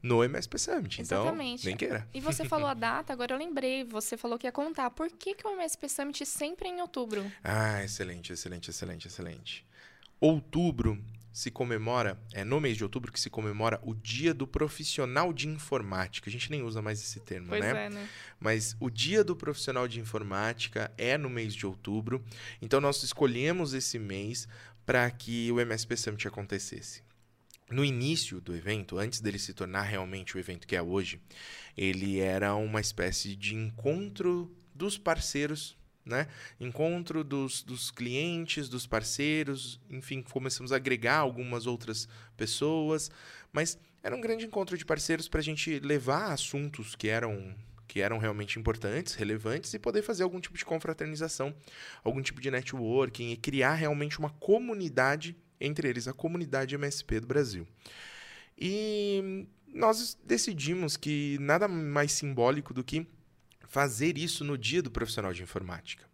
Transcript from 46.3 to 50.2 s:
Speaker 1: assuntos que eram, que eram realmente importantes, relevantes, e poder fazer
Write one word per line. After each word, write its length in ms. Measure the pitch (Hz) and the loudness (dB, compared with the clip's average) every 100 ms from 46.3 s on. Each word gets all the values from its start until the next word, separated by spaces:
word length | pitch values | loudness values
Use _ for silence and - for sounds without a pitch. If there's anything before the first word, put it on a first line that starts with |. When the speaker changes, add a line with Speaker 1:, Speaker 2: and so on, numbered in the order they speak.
Speaker 1:
assuntos 640 | 143 - 143 143 147 107 - | -2 -2 -2 -2 -4 -10 -2
que 120 | 107 | 2
eram, 460 | 113 117 101 95 95 - - - | 2 2 -2 -6 -12 -14 -18 -6
que 140 | 98 | 0
eram 160 | 98 113 | 2 2
realmente 420 | 110 104 104 - | 0 0 -2 0
importantes, 540 | 113 113 101 120 - | 0 2 0 0 -2
relevantes, 640 | - 104 107 110 139 165 | -2 0 0 0 -2 -2
e 40 | 107 | -4
poder 220 | - 208 | 0 2
fazer 220 | 208 202 | 0 0